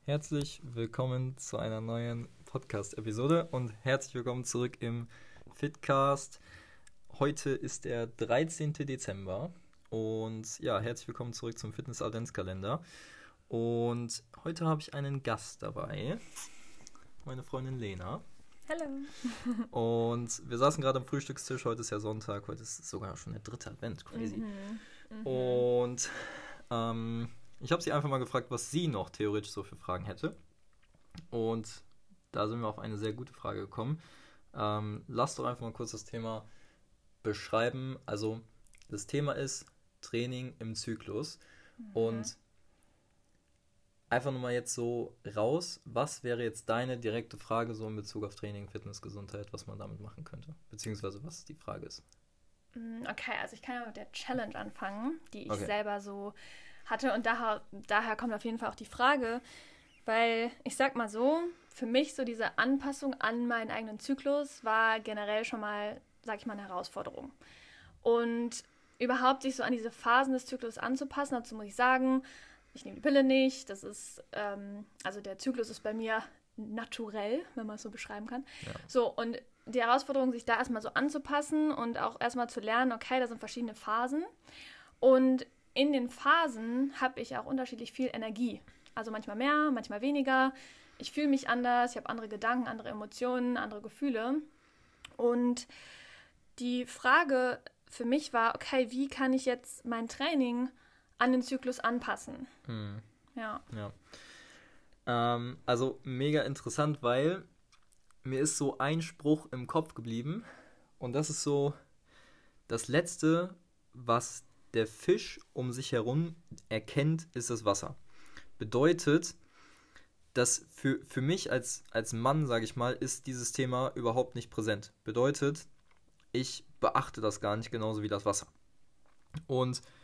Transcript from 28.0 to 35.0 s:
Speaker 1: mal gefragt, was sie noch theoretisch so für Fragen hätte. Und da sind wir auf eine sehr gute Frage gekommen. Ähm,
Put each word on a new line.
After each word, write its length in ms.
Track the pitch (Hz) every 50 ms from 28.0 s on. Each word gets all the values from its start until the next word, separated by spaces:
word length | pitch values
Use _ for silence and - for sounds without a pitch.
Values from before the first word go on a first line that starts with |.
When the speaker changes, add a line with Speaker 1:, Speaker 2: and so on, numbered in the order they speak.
| 143 151
Speaker 1:
mal 80 | 135 131
gefragt, 340 | 127 - - 131 117 -
was 200 | 127 117 - -
sie 180 | - 160 175 160
noch 200 | 131 101 92 -
theoretisch 420 | - - 107 104 101 107 104 -
so 120 | - - 95
für 140 | - - -
Fragen 260 | - - 90 90 98
hätte. 320 | 107 98 - - 165 - - - - _ _ _ - _ _ - _ - - - - - - - -
Und 520 | - 117 113 113 113 113 110 107 - - - - - - - - - - _ _ -
da 160 | - 104 107
sind 100 | 113 120
wir 80 | 117 107
auf 100 | 107 -
eine 200 | 98 110 110 101
sehr 160 | 107 110 107
gute 180 | 120 127 123
Frage 300 | - - - - 101 101
gekommen. 400 | 98 101 - - 107 127 151 160 - - - - - - - - - - -
Ähm, 520 | - 110 104 104 107 107 107 107 107